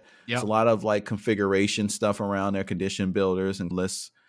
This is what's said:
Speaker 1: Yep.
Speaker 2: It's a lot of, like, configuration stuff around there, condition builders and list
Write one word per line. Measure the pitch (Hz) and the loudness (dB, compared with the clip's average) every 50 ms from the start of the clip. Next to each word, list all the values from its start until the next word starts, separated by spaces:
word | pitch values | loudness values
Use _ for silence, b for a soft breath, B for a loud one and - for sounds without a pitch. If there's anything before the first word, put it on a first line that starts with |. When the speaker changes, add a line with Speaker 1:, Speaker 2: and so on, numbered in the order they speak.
| - b b b b b | -4 b b b b b
Speaker 1:
Yep. | 120 120 | -4 -2
Speaker 2:
It's | 110 | 0
a | 104 | 0
lot | 107 110 113 117 | 2 4 4 4
of, | 113 104 92 | 4 2 2
like, | 110 104 104 101 | 0 0 0 0
configuration | - 113 101 - - 110 98 101 98 98 95 101 104 - - 104 104 | -4 -8 -4 0 0 0 2 2 2 4 4 2 2 0 0 -2 -2
stuff | 104 - - 104 101 - | -2 0 0 0 0 0
around | 110 101 101 98 98 101 98 | -2 -2 -2 0 0 0 0
there, | 98 98 | -2 -2
condition | - 101 87 95 98 - - 101 95 | -4 -4 -4 -4 -4 -2 -2 -2 0
builders | 90 101 98 95 92 92 95 95 98 98 | 0 2 2 2 2 0 0 -2 -2 -4
and | 98 85 | -4 -4
list | 87 90 92 95 - - - - _ _ _ | -2 -2 -2 -2 -4 -6 -10 -12 _ _ _